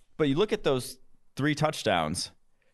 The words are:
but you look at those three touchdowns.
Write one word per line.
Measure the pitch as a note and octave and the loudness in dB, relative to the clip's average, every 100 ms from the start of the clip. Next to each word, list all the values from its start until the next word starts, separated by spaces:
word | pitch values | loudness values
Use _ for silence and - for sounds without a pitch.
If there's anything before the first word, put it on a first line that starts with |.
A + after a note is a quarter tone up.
| - - | -12 -2
but | D3+ | 0
you | C#3 | 2
look | G#3 | 0
at | A#3+ | 0
those | D#3+ B2+ - - - - - | 0 0 -2 -14 -20 -20 -14
three | - C#3+ | -4 -2
touchdowns. | D3 D#3 D#3 A2 F2+ D#2 F2+ - - _ _ _ | 2 0 0 0 2 0 -4 -8 -14 _ _ _